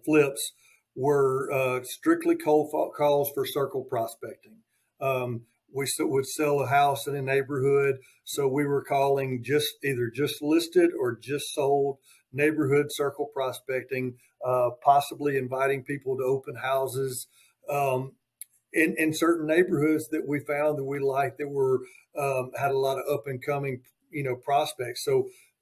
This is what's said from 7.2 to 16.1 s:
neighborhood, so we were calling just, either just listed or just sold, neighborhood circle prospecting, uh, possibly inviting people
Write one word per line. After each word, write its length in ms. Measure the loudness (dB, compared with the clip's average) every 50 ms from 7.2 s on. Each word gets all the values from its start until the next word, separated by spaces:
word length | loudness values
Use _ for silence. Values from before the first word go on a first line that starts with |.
neighborhood, 760 | -2 0 0 0 0 -2 -2 0 2 4 4 4 4 2 0 -2 -8 _ _ _ _
so 240 | -8 -4 -2 0
we 180 | 0 0 0 0
were 160 | 0 0 -2
calling 600 | -2 0 0 2 2 2 2 0 0 -2 -4 -6 -2
just, 300 | 0 0 0 0 -2 -6 _ -4
either 260 | -4 -2 -2 -2 -2 -2
just 280 | -2 -2 -2 -2 -4
listed 500 | -2 0 2 0 0 2 4 4 4 4 2
or 200 | 0 -2 -2 -4 -6
just 320 | -8 -8 -8 -8 -8 -6 -4
sold, 440 | -2 0 2 2 2 2 0 -2 -6 _ _ _ _ _ _
neighborhood 560 | -4 0 0 2 2 0 0 2 2 2 2 0
circle 400 | -2 -4 -4 -4 -4 -6 -8 -6 -4
prospecting, 800 | -4 -4 -4 -6 -8 -6 -6 -6 -6 -6 -6 -6 -4 -4 -6 -8 -10 _ _ _ -6 -2
uh, 220 | 0 2 2 2 0 0 2
possibly 560 | 4 4 6 6 4 0 -4 -4 -2 -2 0
inviting 460 | -2 -2 -2 -2 0 0 0 0 -2 -4
people 320 | -6 -8 -6 -4 -4